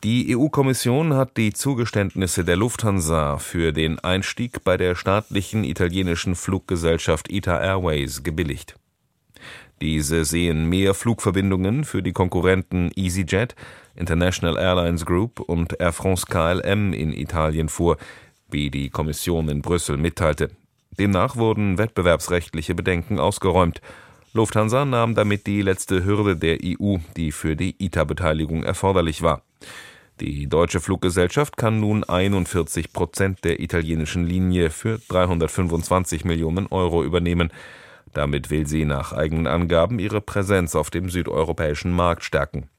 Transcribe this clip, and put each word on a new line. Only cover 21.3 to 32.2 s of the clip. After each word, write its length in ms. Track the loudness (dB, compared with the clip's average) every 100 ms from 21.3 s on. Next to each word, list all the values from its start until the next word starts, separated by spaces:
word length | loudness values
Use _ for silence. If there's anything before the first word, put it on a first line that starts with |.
| 2
wurden 420 | 0 2 0 0
wettbewerbsrechtliche 960 | 0 2 2 2 2 -2 -2 -8 -4
Bedenken 460 | -2 0 -2 -2 0
ausgeräumt. 640 | 0 0 2 4 4 0 -12 -20 -20 -20 _
Lufthansa 500 | 0 2 2 2 2
nahm 300 | 2 2 2
damit 320 | 2 2 0 0
die 160 | 0
letzte 420 | 2 0 0 0 2
Hürde 300 | 2 2 2
der 260 | 2 0
E 120 | -2 -2
U, 180 | 0 0 -2 -4
die 160 | -4
für 240 | -2 -2 -2
die 200 | -2 -2
ita-Beteiligung 840 | -4 0 0 0 0 0 0 -2
erforderlich 580 | -2 -2 2 2 2 2
war. 220 | 0 0 _ _ -20 -20 -20 -20 _ _
Die 260 | -8 -6 0
deutsche 340 | 2 2 0
Fluggesellschaft 760 | -2 0 0 2 2 2 -2 0
kann 220 | 0 2
nun 240 | 2 0
einundvierzig 880 | 0 0